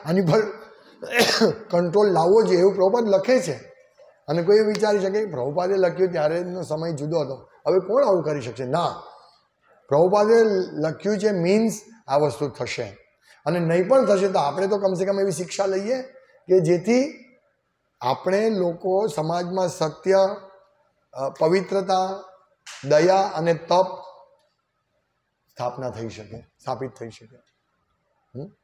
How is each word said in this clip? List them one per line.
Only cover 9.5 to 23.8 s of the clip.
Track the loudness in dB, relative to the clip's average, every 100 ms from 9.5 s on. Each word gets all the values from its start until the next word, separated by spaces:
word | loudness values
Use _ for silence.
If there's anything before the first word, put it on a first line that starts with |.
| _ _ _ _
પ્રભુપાદે | 2 4 2 4 4 4 2 -2
લખ્યું | -4 -6 -4 -4 0
છે | 0
means | 0 2 2 2 -4 -14 -20 -2
આ | 0
વસ્તુ | 0 -2 -8
થશે. | -6 -8 -6 -10 -12 _ _ _ _ -4
અને | -2
નહીં | 0 0 4
પણ | 4 4
થશે | 2 2
તો | 0
આપણે | -2 -2 -2
તો | 0
કમસે | -2 -2
કમ | -2 0
એવી | -2
શિક્ષા | -4 -8 -4 -2
લઈએ | -2 -4 -6 -8 -20 _ _ 0
કે | 2
જેથી | 4 0 2 0 0 -8 -20 _ _ _ _ _ _ _
આપણે | -4 -2 0 0 0
લોકો | 0 -2 -4 -2 -2 -2
સમાજમાં | -4 -4 -4 -4 -4 -4
સત્ય, | -2 -6 -4 2 4 2 -2 -16 -20 _ _ _ _ _
અ, | -8 -8
પવિત્રતા, | 0 2 2 0 -4 0 -2 -2 -8 -16 -20 _ _ -20 -14
દયા | 2 4 6 4
અને | 2 -2 0
તપ | -2 2 2